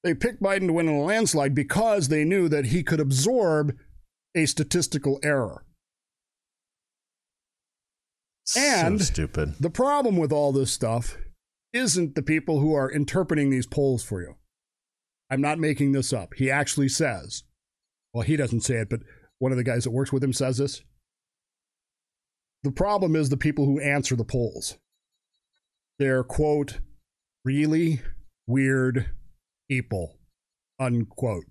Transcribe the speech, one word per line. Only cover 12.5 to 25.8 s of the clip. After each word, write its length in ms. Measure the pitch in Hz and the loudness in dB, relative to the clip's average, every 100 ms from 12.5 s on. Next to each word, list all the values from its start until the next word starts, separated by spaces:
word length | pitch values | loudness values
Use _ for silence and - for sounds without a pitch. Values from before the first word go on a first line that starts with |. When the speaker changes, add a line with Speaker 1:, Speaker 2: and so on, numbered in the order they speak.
| 151 | 0
Speaker 1:
who 140 | 151 | 2
are 160 | 151 135 | 2 0
interpreting 600 | 151 139 185 180 151 139 | -2 -2 -2 0 0 2
these 160 | 131 120 | 0 -2
polls 380 | - 139 123 | 0 2 0
for 160 | - 98 | -4 -8
you. 140 | 85 - _ _ _ _ _ _ _ _ _ | -8 -16 _ _ _ _ _ _ _ _ _
I'm 100 | 131 | -2
not 180 | 139 156 | 0 0
making 340 | 156 143 143 | 0 2 2
this 200 | 139 123 | 2 0
up. 220 | 120 87 | -4 -6
He 160 | - 131 | -2 0
actually 380 | 139 143 - 135 | 2 0 0 0
says, 540 | - 151 98 101 - _ _ _ _ _ _ _ | 2 -2 -2 -10 -16 _ _ _ _ _ _ _
well, 100 | 117 | -4
he 140 | 110 151 | 0 0
doesn't 240 | 123 117 | 0 -2
say 160 | - 120 | -2 -2
it, 120 | 107 | -2
but 120 | 117 - - _ _ | -6 -8 -20 _ _
one 120 | 131 | -2
of 60 | 127 | 0
the 60 | |
guys 200 | 123 120 | 0 -2
that 60 | 120 | -2
works 220 | 120 135 | -2 -2
with 100 | 135 | 0
him 100 | 135 | 0
says 260 | 120 131 123 | 0 -2 0
this. 240 | 139 - _ _ _ _ _ _ _ _ _ _ _ _ _ _ _ _ _ _ | -2 -4 _ _ _ _ _ _ _ _ _ _ _ _ _ _ _ _ _ _
The 80 | 143 | -6
problem 460 | 131 196 208 185 156 | 0 0 2 2 2
is 120 | 143 | 2
the 80 | 135 | 0
people 280 | 151 147 | 0 2
who 160 | 139 143 | 2 2
answer 340 | 143 143 - 123 | 0 0 0 -2
the 80 | |
polls. 540 | 110 131 113 - - - _ _ _ _ _ _ _ _ _ _ | -2 -2 -4 -6 -12 -14 _ _ _ _ _ _ _ _ _ _